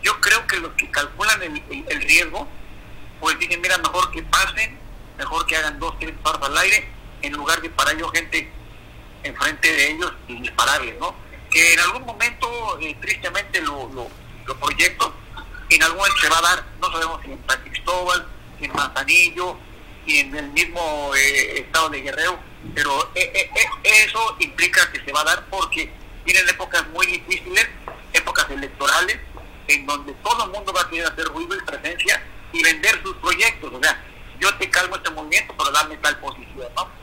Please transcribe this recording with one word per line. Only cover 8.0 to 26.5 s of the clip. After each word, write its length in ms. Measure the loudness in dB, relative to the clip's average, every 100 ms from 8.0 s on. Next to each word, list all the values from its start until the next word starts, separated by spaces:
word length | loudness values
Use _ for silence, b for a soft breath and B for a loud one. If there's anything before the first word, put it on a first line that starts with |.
| 0
gente 420 | -2 0 -4 -4 -12 -16 -18 -18 -18 -18 -12
enfrente 500 | -10 -2 -2 2 2
de 180 | 4 2
ellos 220 | 2 -4 -6 -14
y 120 | -10
dispararles, 580 | -6 2 2 2 0 -6
¿no? 160 | -8 -8 -16 -16 0
Que 240 | 6 8
en 60 | 8
algún 260 | 6 0 -8
momento, 720 | -2 -2 -2 -6 -4 -4 -6
eh, 140 | -6 -8
tristemente 600 | -6 -4 -2 -4 -2 -2
lo, 280 | -2 -6 -8
lo, 140 | -10 -12 -12 -18 -16 -10
lo 140 | -4
proyecto, 560 | -2 2 2 2 -2 -2 -16 -16 -14 -14 2
en 120 | 6
algún 160 | 6 4
momento 240 | 2 4
se 80 | 4
va 80 | 6
a 40 |
dar, 240 | 6 2 0 -4
no 120 | -2
sabemos 300 | -2 -4 -6 -10
si 60 |
en 120 | -14 -4
San 140 | -4
Cristóbal, 640 | -2 -8 -2 -2 2 2 0 -14 -16 -12
si 60 | -6
en 80 |
Manzanillo, 840 | -2 -2 -2 4 6 6 2 -4 -4 -12 -18 -18 -14 0
si 140 | 2
en 160 | 2 -2
el 140 | -4
mismo, 600 | 0 0 0 -2 -2 0 4
eh, 440 | 4 4 2 -2
estado 300 | 0 2 2
de 120 | 0
Guerrero, 380 | -6 -2 0 -2 -8 -16 -10
pero, 380 | -2 0 0 0 0
eh, 160 | 0
eh, 180 | 0 0 2
eh, 500 | 2 2 6 6 6
eso 320 | 4 0 0
implica 500 | -4 2 2 6 4
que 120 | 2
se 80 | -4
va 100 | 0
a 40 | 2
dar 200 | 0 -2
porque 420 | -4 -2 -2 -4 -8 -16 -12
vienen 240 | 2 4
épocas 400 | 6